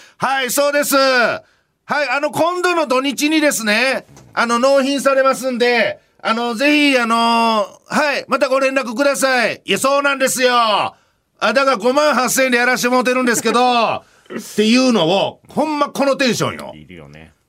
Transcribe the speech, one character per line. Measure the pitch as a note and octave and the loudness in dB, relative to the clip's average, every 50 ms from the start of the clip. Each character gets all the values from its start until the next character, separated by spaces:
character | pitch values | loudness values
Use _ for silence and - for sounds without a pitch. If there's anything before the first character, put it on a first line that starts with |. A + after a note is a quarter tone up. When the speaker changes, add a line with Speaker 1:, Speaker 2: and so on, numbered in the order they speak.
| - - _ | -20 -18 _
Speaker 1:
「は | - - B3 C4+ C4+ C4 | -6 -4 -2 -2 -2 -4
い、 | B3 | -2
そ | - C#4+ C#4+ C#4+ | -2 0 0 0
う | C#4+ | 0
で | D4 C#4+ | 0 0
す。 | - C#4 | 0 2
は | C4+ C4+ C4+ C4 B3 A3+ F#3 A#2+ - - _ _ _ _ _ _ _ _ - B3 D4 D4 | 2 2 2 2 2 2 0 -2 -4 -10 _ _ _ _ _ _ _ _ -6 -4 -4 -2
い、 | B3+ | -2
あ | B3 C#4+ | -2 -2
の、 | D4 D4 | -2 -4
今 | G3+ - D#4 E4+ F4+ F4+ | -2 0 -2 0 -2 0
度 | F4 F4+ F4 | -2 0 0
の | E4+ D4+ | 0 0
土 | A#3 C4 B3+ | 0 0 0
日 | C4+ C#4+ A#3+ - C#4+ D4+ | 0 -2 -4 -2 -2 0
に | D#4+ D#4 | 2 2
で | D4+ D4 | 2 0
す | - G3 A3 | 0 -2 -2
ね、 | G#3+ G#3 A3 B3+ C4+ B3+ G3 - _ - - - - - | -2 0 0 0 0 -2 -4 -6 _ -20 -20 -18 -8 -4
あ | - A3+ | -2 -2
の、 | A#3 A#3 A#3 | 0 0 2
納 | B3 C4+ C#4 C#4 | 2 4 4 2
品 | B3+ C#4 C#4 C4+ | 2 0 -2 0
さ | - C#4 C4+ | 0 0 2
れ | C4+ C4 | 2 2
ま | C4+ C4 | 0 0
す | F3+ B3 C4 | -2 -4 -4
ん | B3+ | -2
で、 | A3+ A#3+ A#3+ A#3+ A#3 G3+ - - - _ _ _ - | 0 0 0 2 0 0 -2 -4 -8 _ _ _ -8
あ | - G3 A3 | -4 -4 -4
の、 | A#3 A#3+ A#3+ A#3 | -2 -4 -4 -4
ぜ | G#3 C#4 D4 D4 D4 D4 C#4+ | 0 0 2 2 4 2 2
ひ、 | C4+ B3 | 2 2
あ | A#3+ | 0
の、 | A3 A3+ | 0 0
は | A#3 A#3 A#3 A#3 A#3 A#3 A3+ A3 G#3+ G3 - - - _ - - A#3 D4+ D4 C4 | 0 2 2 2 2 2 2 0 0 -2 -4 -8 -20 _ -6 -2 -2 0 0 -2
い、 | G3 - | -4 -4
ま | - - B3+ | -4 -2 0
た | C#4+ C4 | 0 0
ご | B3+ C4+ | 0 0
連 | C4+ C4 C4 | 0 0 0
絡 | C4+ B3+ A#3 A3+ | -2 -4 -4 -2
く | A3+ C#4+ | 0 0
だ | C#4+ C4+ | 0 0
さ | - C4 C4 C4 B3 A3+ F3+ | 0 0 0 2 2 0 0
い。」 | C3 - - | -2 -4 -4
い | D#3 | -4
や、 | F#3+ F#3+ | -4 0
そ | - C4+ C#4 C#4 | 0 0 0 0
う | |
な | C#4+ C#4+ C#4 | 0 0 -2
ん | C4 | 0
で | C4+ | -2
す | B3+ - A#3 | -2 -2 0
よ。 | B3+ B3 B3 | 0 2 2
あ、 | A#3+ A#3 A3 G3+ F3+ C3+ G2+ - _ _ _ _ _ _ _ _ - | 2 2 2 0 0 -2 -4 -6 _ _ _ _ _ _ _ _ -4
だ | - G#3+ A3+ C4+ C#4 | -2 0 2 2 2
か | C4+ | 2
ら | B3+ | 0
五 | G3 G3 B3 C4 | 0 0 0 2
万 | D4 D4+ D4+ C4 | 2 2 2 2
八 | A#3 B3+ A3+ | 0 0 0
千 | - B3+ C4 | 0 0 0
円 | C4 | 2
で | B3 | 2
や | A#3+ B3 | 0 2
ら | B3 B3+ | 0 0
し | A3 | 0
て | A3 B3 | 0 2
も | B3+ B3+ | 2 2
う | A#3 | 2
て | B3+ B3+ | 2 0
る | B3+ B3+ | 0 0
ん | |
で | B3 A#3 | 0 0
す | - | 0
け | - A3+ | 0 0
ど、 | G#3+ A#3+ B3+ B3 B3 A#3+ A3 F3 C3+ | 2 2 2 2 2 0 0 -2 -4
<laughs> | |
っ | F#2+ - _ _ _ _ - - A3+ - - - | -6 -10 _ _ _ _ -14 -14 -14 -12 -8 -2
て | - G#3 | 0 2
い | A3 A#3 | 4 4
う | B3+ C4 B3+ A#3 | 4 4 2 2
の | G3+ D#3+ | 2 2
を、 | D#3+ F#3 G3 D#3+ B2+ - _ _ - | 2 2 0 0 -2 -6 _ _ -8
ほ | - G3+ D4 | -4 -4 -2
ん | D#4 D4+ D4 | -2 -2 -2
ま | C#4+ C4 | -4 -4
こ | - - C#4 | -2 -2 0
の | C#4 C4 | 0 0
テ | C4+ C#4 B3 | 0 0 0
ン | G3 | 0
シ | C#3 D3+ | -2 -4
ョ | A#2 | -6
ン | E2+ | -6
よ。 | D2+ C#2+ C2+ - | -8 -14 -16 -16
Speaker 2:
い | D#2 D2+ | -18 -20
る | - F2+ | -20 -20
よ | E2 D2+ C#2+ | -20 -20 -20
ね。 | D2 D#2 D#2+ - _ _ _ | -20 -20 -20 -20 _ _ _